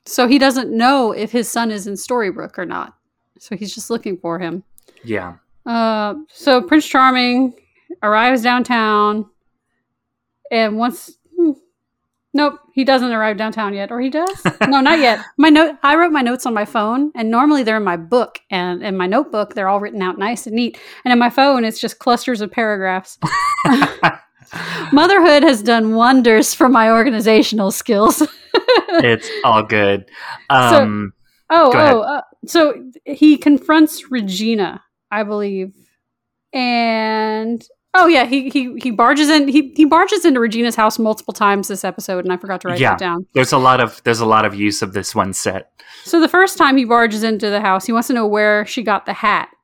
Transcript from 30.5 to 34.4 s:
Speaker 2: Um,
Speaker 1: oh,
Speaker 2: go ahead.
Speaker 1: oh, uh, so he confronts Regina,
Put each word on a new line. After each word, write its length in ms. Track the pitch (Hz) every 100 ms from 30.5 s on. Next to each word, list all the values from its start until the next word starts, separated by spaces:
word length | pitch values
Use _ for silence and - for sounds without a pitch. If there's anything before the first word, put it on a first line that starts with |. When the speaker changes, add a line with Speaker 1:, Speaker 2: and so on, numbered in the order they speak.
| 135 123 180
Speaker 2:
Um, 320 | 269 104 185 - _ _ -
Speaker 1:
oh, 200 | 330 285
Speaker 2:
go 60 | 240
ahead. 160 | 302 226
Speaker 1:
oh, 60 |
uh, 200 | 214 294 - _ -
so 260 | 339 302 233 262 - -
he 320 | 285 302 294
confronts 720 | 294 285 - 311 302 - -
Regina, 720 | 254 202 185